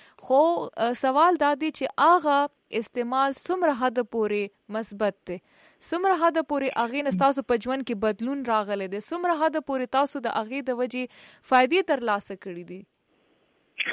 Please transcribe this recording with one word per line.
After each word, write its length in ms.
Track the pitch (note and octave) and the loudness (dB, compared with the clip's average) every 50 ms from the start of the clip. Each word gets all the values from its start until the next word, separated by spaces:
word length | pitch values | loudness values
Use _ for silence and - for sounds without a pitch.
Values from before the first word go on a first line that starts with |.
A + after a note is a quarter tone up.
| - - _ | -20 -20 _
خو، 520 | _ - - C4 C#4 D#4 E4+ F4 - - - - | _ -2 2 4 4 4 4 2 0 -4 -6 -4
آ، 180 | - A3+ A#3+ B3 | -2 -2 -2 0
سوال 420 | - - C4 C4 D4 E4 F4+ F4 C#4+ | 0 0 2 4 6 6 6 6 4
دا 140 | D4 C#4+ D4 | 2 0 2
دی 160 | C4 D#4 D#4 | 0 -2 -4
چې 160 | - - C4 - - - | -4 -4 -6 -6 0 2
هغه 500 | C#4 E4 F4 F4+ D4 D4 C#4+ C#4 C#4+ C#4+ - _ _ _ | 6 6 6 6 4 2 2 2 2 0 -4 _ _ _
استعمال 600 | - A3+ A3 - - B3 A#3+ A#3+ B3+ C4 C4+ C#4 | -6 -6 -6 -4 -4 -4 -4 -2 0 0 0 0
څومره 420 | C4+ - - - F#4 F#4 F4+ D#4 C4+ A3 | 0 -4 -4 -4 0 2 2 2 2 2
حد 200 | B3+ B3+ A3+ B3+ | 0 0 0 -2
پورې 480 | A#3 - - A3+ G#3+ G#3 G#3 G#3 G3+ G3+ - _ _ - | -4 -2 -2 -2 0 0 0 -2 -4 -6 -8 _ _ -8
مثبت 460 | G#3 A3 A3+ - G#3 G3+ G#3+ G3+ - _ _ | -8 -6 -6 -8 -4 -2 -2 -2 -2 _ _
دی، 100 | - F3 F#3 - _ _ _ _ _ _ _ | -10 -10 -10 -12 _ _ _ _ _ _ _
څومره 320 | - - D#4+ F4 F#4 G4 F#4 D#4 | -8 -6 -4 0 2 2 2 4
حد 160 | E4 E4+ D4 | 2 2 2
پورې 300 | E4 - - D4 C#4 C4+ C4 - | 0 -2 0 -2 -2 -2 -2 0
هغې 260 | - A#3+ A3+ B3+ D4 C#4+ | -2 -2 -2 -2 -4 -2
نه 60 | C#4 | -2
ستاسو 320 | G3 F#3 C4+ C#4 C4 C4+ | 0 2 2 2 2 0
په 160 | - - A#3+ | 0 0 0
ژوند 240 | A3 - B3 C4 C4+ | 0 0 -2 -4 -4
کې 120 | B3 - A#3 | -4 -6 -4
بدلون 520 | G3 G#3+ G#3+ G#3 G#3 A3+ B3+ C#4+ C#4 B3+ | 0 0 0 0 -2 -4 -6 -4 -4 -2
راغلی 420 | A#3+ A3 G#3+ G3+ G3+ G3+ G3+ F#3+ | 0 0 0 0 -2 -4 -4 -4
دی، 100 | F#3 G3 | -6 -6
څومره 360 | G#3 - - D#4+ F4 F4 F4 E4 D4 | -8 -8 -6 -6 -2 0 0 0 2
حد 140 | D#4 D#4+ C#4+ | 0 0 0
پورې 300 | D#4 - - C4+ C4 B3+ | -2 -4 -2 -4 -4 -2
تاسو 340 | - - C4+ C#4+ C#4 - - | 0 2 2 2 0 -2 -4
د 80 | A#3 | -4
هغې 340 | A3+ - A3+ A3 A3 C4 C#4+ | -2 -2 -4 -4 -4 -6 -6
د 80 | B3 B3+ | -4 -4
وجې 380 | B3 A#3+ B3 A#3 A#3+ B3+ B3+ - - - - - - _ _ - | -2 -2 -4 -4 -4 -6 -8 -8 -10 -18 -20 -20 -20 _ _ 4
فائدې 340 | C4 B3+ C4 B3+ D#4+ F#4+ F#4 | 4 4 6 4 2 0 2
ترلاسه 480 | - D4 B3+ A#3 A3+ G3+ G3+ - - G3 | 2 -2 0 0 -2 -2 -2 -4 -8 -12
کړي 280 | - - G3 F3 F3 F3 | -12 -12 -12 -12 -12 -12
دي؟ 220 | E3+ F3+ F#3+ G#3 _ _ _ _ _ _ _ _ _ _ _ _ _ _ _ _ _ _ - - - | -14 -16 -16 -18 _ _ _ _ _ _ _ _ _ _ _ _ _ _ _ _ _ _ -6 -6 -6